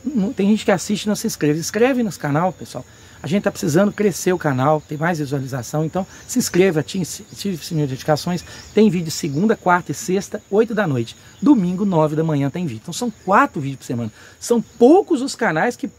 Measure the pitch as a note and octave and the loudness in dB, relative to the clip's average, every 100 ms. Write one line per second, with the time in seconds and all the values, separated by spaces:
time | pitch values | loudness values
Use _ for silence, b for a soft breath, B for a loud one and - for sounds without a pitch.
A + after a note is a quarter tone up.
0 | A#3+ C#4+ F#3+ C4+ G3 G#3+ - F#3 - G3+ | -2 -2 -2 0 2 2 2 0 0 -4
1 | G#3 G3+ A3+ - D3+ D3+ E3 G#3+ B3 B3+ | -2 -4 -4 -2 0 0 -2 0 2 2
2 | A3 - D3 C#3+ F#3 - - - - B | -2 -4 -2 0 0 -4 -14 -14 -14 B
3 | B B - G3+ G3+ - F#3 D3 G3+ G3+ | B B -4 -2 -2 -2 0 2 2 2
4 | G#3 - F#3+ F3+ D#3 B2+ C3+ D#3 - D3+ | -2 0 -2 0 0 2 2 0 -2 -4
5 | E3 E3 C#3+ C#3 B2+ B2+ A2+ D3+ D#3+ F3+ | -2 -2 -4 -4 -4 -8 -6 -4 -2 -4
6 | F#3+ B B B3+ - F3 F#3+ D#3+ A#3 F#3+ | -8 B B -4 0 2 2 2 -2 -6
7 | E3 - - - G3+ E3+ - D#3+ C#3+ C3 | -6 -8 -16 -10 -8 -6 -4 -2 -2 -4
8 | - D3+ - F3+ - B B - A3 F3 | -2 -2 0 -6 -8 B B 4 4 4
9 | D#3+ - E3+ C#3 A3 G3+ F#3 F3 D#3+ C#3+ | -4 -6 -4 0 0 0 2 0 0 -8
10 | - F#3+ - - _ G3 A#3 G#3+ F#3 C3 | -2 -4 -4 -12 _ 0 0 0 0 -2
11 | A#2 - B B A#3 C4 F3 F3+ G#3 E3+ | -4 -10 B B 4 4 2 0 0 2
12 | D#3 D3+ D#3+ D3 C#3 E3 F3 A2 - - | 2 0 0 0 -2 -2 -6 -8 -10 -6
13 | A#3+ - - G#3+ C#4+ - C#3 C3+ - B2 | -6 -6 2 4 4 -2 -6 -8 -6 -6
14 | A2+ B B B - A#3 G#3+ - A#3+ F4+ | -6 B B B 0 0 0 4 6 8
15 | - D4 C4+ - G#3+ D#3 G#3+ - A#3 | 4 -2 -2 -2 0 2 0 -2 -10